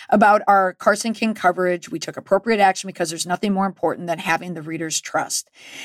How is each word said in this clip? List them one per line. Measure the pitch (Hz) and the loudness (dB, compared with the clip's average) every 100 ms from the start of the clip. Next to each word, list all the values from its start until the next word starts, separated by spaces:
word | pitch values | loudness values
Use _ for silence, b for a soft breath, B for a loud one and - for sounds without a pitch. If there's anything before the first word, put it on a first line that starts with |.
| - | 0
"about | 208 208 208 202 | 4 6 6 4
our | 196 185 | 4 2
Carson | - 208 208 226 | 0 0 0 -2
King | 226 226 | -2 -4
coverage. | 214 180 180 180 175 - | 0 0 2 0 -2 -6
We | 165 | -10
took | - - | -10 -12
appropriate | - 196 226 214 | 0 0 2 4
action | 196 185 190 | 4 2 -4
because | - 170 | -6 -6
there's | 165 165 | -4 -4
nothing | 175 208 | -2 0
more | 190 196 | 0 -2
important | - 165 - 170 | -2 -2 -2 -4
than | 160 | -4
having | - 165 175 | 0 -2 -2
the | 165 | -10
reader's | 156 165 160 - | -8 -8 -6 -6
trust." | - 156 - - - B B B | -4 -4 -4 -6 -8 B B B